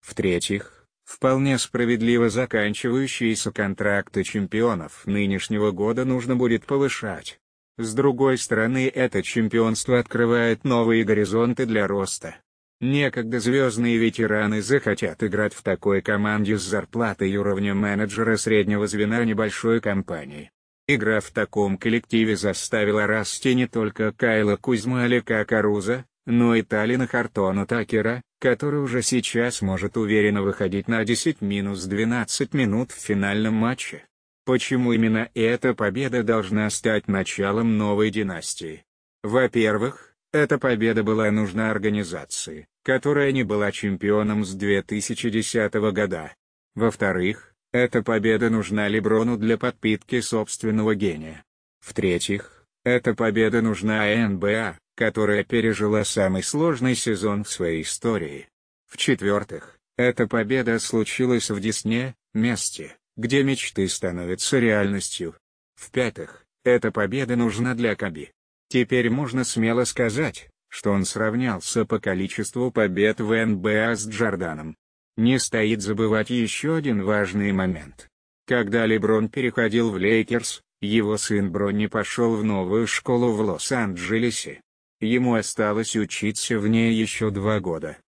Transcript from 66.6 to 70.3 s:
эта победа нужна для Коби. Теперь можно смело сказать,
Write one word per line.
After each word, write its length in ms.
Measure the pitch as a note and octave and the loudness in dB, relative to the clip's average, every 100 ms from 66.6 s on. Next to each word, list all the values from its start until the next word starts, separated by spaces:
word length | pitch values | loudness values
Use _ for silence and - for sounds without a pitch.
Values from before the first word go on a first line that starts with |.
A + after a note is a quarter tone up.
эта 280 | - B2 A2+ | 2 4 4
победа 420 | G#2 G2+ B2+ C3 A#2+ | 0 -2 -2 -2 0
нужна 380 | A#2+ G2+ A#2+ | 0 0 -2
для 220 | A#2+ A#2 G2+ | 0 -2 -2
Коби. 360 | G#2 D#2 C#2+ _ _ _ _ | -4 -8 -14 _ _ _ _
Теперь 420 | B2+ B2 B2+ A#2 | 0 2 2 2
можно 340 | B2 C#3+ B2 | 0 -2 -2
смело 400 | B2 - A2+ A#2 | -2 0 2 2
сказать, 640 | A#2+ - A#2 A2 D3+ | 0 0 -2 0 -4